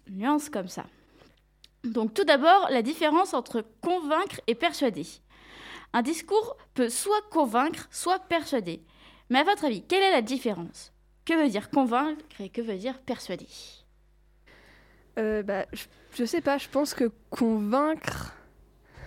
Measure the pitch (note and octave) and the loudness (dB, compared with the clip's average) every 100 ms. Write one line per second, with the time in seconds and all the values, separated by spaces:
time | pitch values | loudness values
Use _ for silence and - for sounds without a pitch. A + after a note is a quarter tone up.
0 | - F#3+ A#3 D4 D4 G#3 F#3 - - _ | -16 -6 0 0 -2 -8 -8 -10 -14 _
1 | _ _ - _ _ _ - _ A#3+ A3+ | _ _ -20 _ _ _ -20 _ -6 -2
2 | A3 A3 E4 C#4+ D4+ G4 F4 B3+ A3+ E4 | -2 0 4 6 8 8 6 2 0 0
3 | D4+ D4+ F#4 C#4 A#3+ A#3 G#3+ _ E4+ F4+ | 2 4 2 0 -4 -6 -6 _ -2 -2
4 | D4 D#4 G4 - - A#3 E4+ D4 C4+ D#3+ | 0 0 -2 -6 -4 0 0 0 -2 -2
5 | E3 - _ - - - - - - A#3 | -10 -14 _ -20 -20 -20 -18 -18 -4 -2
6 | A#3+ D#4+ - G#4 A4 - - - A#3 A#3+ | 0 -4 0 0 0 -8 -10 -2 0 0
7 | G4 G#4 G#4 D#4 C4+ A3+ D4 E4 - - | 0 0 0 0 2 2 0 -2 -12 -8
8 | E4+ F#4 F#4 E4+ D#4+ C4 F3 E3 - _ | -2 -2 0 -2 0 -4 -4 -10 -14 _
9 | - - _ B3+ D#4 G4+ D4 G#3+ - F#4 | -20 -20 _ 2 4 2 0 -2 0 2
10 | G4 D#4+ G#3+ C4 A#3+ F3+ E3+ - - _ | 4 4 2 -2 -4 -4 -8 -14 -20 _
11 | _ _ - E4 D4 G3+ - C#4+ B3+ A#3+ | _ _ -2 2 2 0 -2 0 2 2
12 | D4+ D4+ - - G3 - A3+ F#3+ A3+ C4 | 0 -4 -12 -14 -10 -8 -6 -6 -6 -10
13 | - A#3 - F3+ - - - - _ _ | -8 -8 -6 -10 -10 -20 -20 -20 _ _
14 | _ _ _ _ _ - - - - _ | _ _ _ _ _ -20 -20 -20 -20 _
15 | _ - G#3+ G#3+ G3+ G3+ - - - - | _ -4 -2 -2 -2 -4 -4 -10 -14 -20
16 | - - A#3 F4 C#4+ C#4 - C4+ D4 - | -18 -4 -2 0 0 -2 0 -2 -2 0
17 | A#3 - _ - A#3 A3 G#3 B3+ D4+ D#4+ | -2 -2 _ 0 2 2 2 2 2 0
18 | - - - - - _ - _ _ - | -4 -8 -12 -16 -20 _ -20 _ _ -20